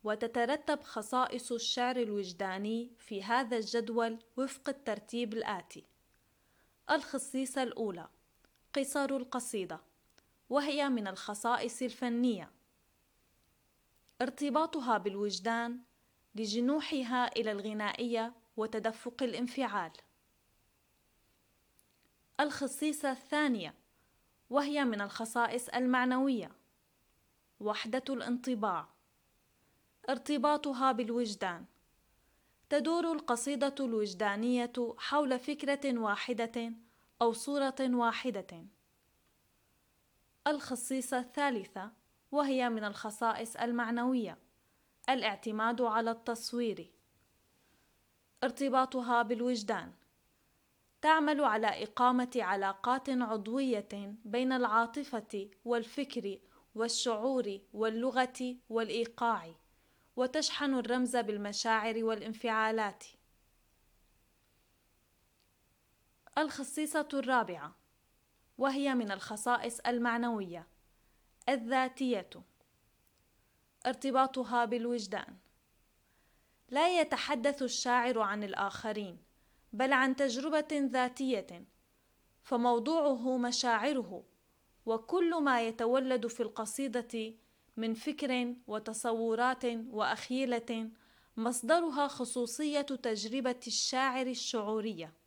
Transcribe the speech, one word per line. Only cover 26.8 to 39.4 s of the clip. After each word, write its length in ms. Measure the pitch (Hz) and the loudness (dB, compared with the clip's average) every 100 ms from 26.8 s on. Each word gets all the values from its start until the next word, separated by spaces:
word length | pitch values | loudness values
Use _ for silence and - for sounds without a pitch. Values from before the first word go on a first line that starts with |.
| _ _ _ _ _ _ _ _ | _ _ _ _ _ _ _ _
وحدة 440 | 208 208 226 247 254 | -4 -2 -2 -4 -2
الانطباع، 800 | 262 - 240 254 240 208 175 151 _ _ _ _ _ _ _ _ _ _ _ - | -4 0 -2 0 0 0 -2 -4 _ _ _ _ _ _ _ _ _ _ _ -4
ارتباطها 800 | 262 269 294 294 294 294 254 262 | -4 0 2 4 2 0 2 2
بالوجدان، 720 | 240 226 240 233 202 190 170 185 _ _ _ _ _ _ _ _ _ _ | 4 0 0 0 -2 -4 -4 -12 _ _ _ _ _ _ _ _ _ _
تدور 440 | 294 294 339 330 | 2 4 2 2
القصيدة 640 | 311 294 233 269 285 277 277 | 0 0 0 0 0 0 0
الوجدانية 920 | 269 226 208 180 214 202 233 247 240 240 233 - | 0 0 0 0 0 2 2 2 2 -2 -4 -4
حول 400 | - 285 285 254 | 0 2 2 0
فكرة 600 | 247 294 269 277 277 240 | -2 -4 0 0 0 0
واحدة 760 | 220 202 - 233 226 233 233 226 - _ _ _ | 0 0 -2 -2 -2 -2 -6 -8 -16 _ _ _
أو 100 | 233 | 2
صورة 420 | 226 - 285 269 262 | 2 -2 0 0 0
واحدة. 840 | 262 247 233 226 254 202 185 170 185 _ _ _ _ _ _ _ | 2 4 2 2 -4 -4 -8 -16 -18 _ _ _ _ _ _ _